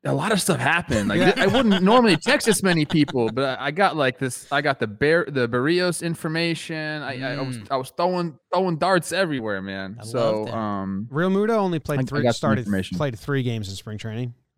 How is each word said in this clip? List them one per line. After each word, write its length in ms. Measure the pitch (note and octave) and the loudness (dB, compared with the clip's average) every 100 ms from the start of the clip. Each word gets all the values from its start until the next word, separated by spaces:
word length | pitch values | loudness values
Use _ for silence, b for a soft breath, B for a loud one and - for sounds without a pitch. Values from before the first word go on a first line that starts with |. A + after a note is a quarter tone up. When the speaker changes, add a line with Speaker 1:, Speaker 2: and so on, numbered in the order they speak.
Speaker 1:
A 100 | C#3+ | -2
lot 180 | C#3 F3+ | -2 0
of 100 | G#3 | 0
stuff 180 | - D3+ | 0 0
happened. 500 | C3+ E3 E3+ A2+ G2+ | 2 0 0 0 2
Like, 100 | D#3+ | 2
Speaker 2:
Yeah. 140 | F#3 G#3 | 2 4
Speaker 1:
I 80 | G3 | 2
wouldn't 380 | A3+ A#3 F#3+ | 4 4 4
normally 340 | F#3 B3 A#3 D3+ | 6 6 6 4
text 300 | - D4 - | 2 2 2
this 160 | G3+ | 2
many 220 | F#3+ E3+ D3 | 2 2 2
people, 440 | D#3+ D3 C3 A2 | 2 2 2 0
but 280 | A#2 C3+ B2+ | 0 -2 -2
I, 80 | C#3 | -4
I 40 | |
got, 240 | D3+ G3 D#3 | 2 2 4
like, 220 | C3 B2+ | 0 0
this. 340 | C3 - - | -6 -6 -2
I 100 | C#3+ | 0
got 160 | D3 - | 0 0
the 80 | A2 | -4
Bar-, 400 | G#2 C#3+ E3 - | 0 2 2 2
the 180 | C#3 A#2 | 0 0
Barrios 540 | B2 C3+ F3 F3+ E3 | 0 2 2 0 -2
information. 1000 | E3+ D#3+ D#3+ D#3+ E3+ D#3+ - D#3+ D3+ D3+ | -4 -4 -4 -2 -2 -2 -6 -8 -6 -8
I, 180 | C3 B2+ | -8 -8
I, 120 | C3 B2 | -6 -6
I 60 | |
was, 160 | C3+ B2 | -6 -8
Speaker 3:
Mm. 80 | G#2+ | -4
Speaker 1:
I 60 | C3+ | -4
was 160 | C3 - | -4 -2
throwing, 440 | F3+ F3+ F3 C3+ _ | 0 0 -4 -8 _
throwing 260 | F3+ F#3 D#3+ | 0 0 0
darts 340 | F3 F#3 - | 2 2 2
everywhere, 500 | E3+ F#3 C#3 A2 F#2+ | -2 0 -2 -2 -4
man. 360 | G2 G2 F#2+ A#2 | -4 -8 -8 -10
Speaker 3:
I 40 | |
Speaker 1:
So, 340 | A2 B2 A2+ A2 | -6 0 0 0
Speaker 3:
love 80 | G#2+ | -2
that. 80 | A2+ | -4
Speaker 1:
um, 500 | G#2+ G2+ F#2+ G2 A#2 | -4 -4 -4 -6 -4
Speaker 2:
Real 180 | C3+ F#3 | -2 0
Muto 220 | G3 G#3+ | 2 2
only 260 | A3+ F#3+ E3 | 0 0 -2
played 220 | - C#3+ | -2 -2
Speaker 1:
I, 20 | |
I 40 | C3 | -2
Speaker 2:
three, 180 | C#3 | 2
Speaker 1:
got 60 | B2 | 2
some 40 | A2+ | 2
Speaker 2:
started, 240 | D#3 - | 0 0
Speaker 1:
information. 360 | G#2 G2 F#2+ F#2 | 0 -2 -2 -4
Speaker 2:
played 220 | D3 A2+ | -4 -4
three 240 | - C#3 | -4 -2
games 260 | B2 A2+ G2 | 0 -4 -6
in 60 | G2 | -10
spring 240 | - G#2+ | -10 -10
training 340 | A2+ A2 B2 A#2+ _ | -8 -6 -8 -10 _